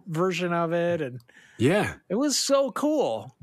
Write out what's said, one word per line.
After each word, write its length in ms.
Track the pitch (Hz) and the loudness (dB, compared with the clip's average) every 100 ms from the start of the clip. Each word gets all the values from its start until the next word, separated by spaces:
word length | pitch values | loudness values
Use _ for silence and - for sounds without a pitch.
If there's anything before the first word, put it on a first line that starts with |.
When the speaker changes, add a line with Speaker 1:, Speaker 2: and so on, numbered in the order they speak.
| 196 | -4
Speaker 1:
version 460 | 160 190 170 180 | 0 0 0 -2
of 200 | 170 165 | 0 0
it, 300 | 170 175 165 | 0 0 -2
and 180 | 135 123 - - - - | -4 -10 -18 -20 -12 0
Speaker 2:
Yeah. 360 | 127 202 - - - | 2 4 0 -4 -6
Speaker 1:
it 60 | |
was 240 | 202 294 - | -2 0 0
so 320 | - 277 269 | 2 2 2
cool. 640 | - 294 302 151 110 113 - | 0 0 2 0 -2 -8 -18